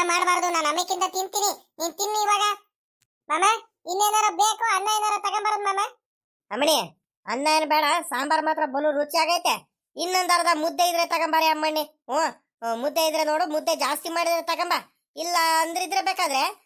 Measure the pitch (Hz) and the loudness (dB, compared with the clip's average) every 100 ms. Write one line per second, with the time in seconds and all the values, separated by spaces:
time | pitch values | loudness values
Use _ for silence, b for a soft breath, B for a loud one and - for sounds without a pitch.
0 | 359 349 359 349 349 339 294 320 359 359 | 4 4 4 4 2 2 2 0 0 0
1 | 370 370 381 415 403 - _ - 330 - | 0 -2 -2 0 0 -2 _ -8 -6 -4
2 | 403 427 415 403 415 392 _ _ _ _ | -2 0 2 2 2 -2 _ _ _ _
3 | _ _ - 311 403 440 - _ 330 370 | _ _ -6 0 2 0 -6 _ -6 0
4 | 415 427 427 339 440 415 453 381 403 427 | 2 2 0 2 0 2 0 0 0 0
5 | 427 415 403 403 415 415 403 381 453 - | 0 -2 -2 -2 -2 -2 -2 -2 -4 -8
6 | _ _ _ _ - 220 302 277 170 _ | _ _ _ _ -10 -2 0 0 -2 _
7 | _ _ - 233 302 311 302 311 294 339 | _ _ -6 -2 2 2 2 2 2 0
8 | - 254 294 311 311 311 302 269 302 285 | -2 -4 0 0 0 -2 -2 0 0 0
9 | 294 330 320 339 349 214 _ _ _ 269 | -2 0 0 0 0 -2 _ _ _ -8
10 | 349 370 349 349 330 311 320 285 349 339 | -2 0 2 2 4 2 0 0 0 2
11 | 339 330 320 320 320 311 311 311 302 _ | 0 0 0 2 2 2 0 -2 -6 _
12 | - 277 311 - _ - 233 226 277 294 | -4 -2 -2 -4 _ -10 -6 -4 -2 0
13 | 320 311 302 311 311 302 311 294 269 294 | 0 0 0 0 0 -2 -2 -2 -2 -2
14 | 339 330 339 339 330 311 349 302 - _ | -4 -2 0 -2 -2 -4 -2 -2 -4 _
15 | _ 277 339 349 330 320 330 349 359 381 | _ -10 -4 0 2 2 0 -2 -2 -2
16 | 381 381 339 269 330 415 | -2 -2 -2 0 -2 -4